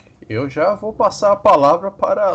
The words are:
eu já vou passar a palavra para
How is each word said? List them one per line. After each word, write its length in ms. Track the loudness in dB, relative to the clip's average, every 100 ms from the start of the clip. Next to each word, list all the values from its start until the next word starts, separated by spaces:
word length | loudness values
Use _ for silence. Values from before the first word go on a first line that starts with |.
| _ _ -10
eu 220 | -8 -6
já 260 | -2 -2
vou 200 | -2 -6
passar 360 | -2 -2 0 0
a 60 | 2
palavra 540 | 2 4 4 2 -2
para 400 | -6 -4 0 -2